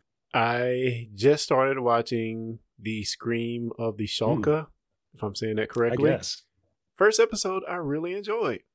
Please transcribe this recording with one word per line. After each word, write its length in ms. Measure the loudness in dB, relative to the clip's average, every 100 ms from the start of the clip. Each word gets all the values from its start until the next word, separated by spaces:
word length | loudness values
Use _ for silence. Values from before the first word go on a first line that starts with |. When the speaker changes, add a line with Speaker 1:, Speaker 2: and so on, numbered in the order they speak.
| _ _ -2
Speaker 1:
I 760 | 0 2 2 0 0 -2 -2 -8
just 280 | 2 4 4
started 360 | 2 2 4 2
watching 800 | 2 2 2 -2 -2 -6 -8 -12 _ _
the 240 | -6 -4
Scream 680 | -4 -6 -4 -2 -2 -4 -6 -4
of 180 | -4 -4
the 100 | -6
Shalka, 540 | -2 0 2 2 0 -4
Speaker 2:
Hmm. 500 | _ _ _ _ -8
Speaker 1:
if 60 |
I'm 120 | -8
saying 220 | -4 -4 -2
that 120 | -2
correctly. 380 | 0 0 4 2
Speaker 2:
I 60 | 2
guess. 260 | -2 -12 _ _ _ _ _
Speaker 1:
First 240 | 2 4 6
episode, 440 | 2 2 -2 -2 -4
I 60 | -6
really 380 | -2 -2 -2
enjoyed. 460 | -6 -4 -2 0 -2 _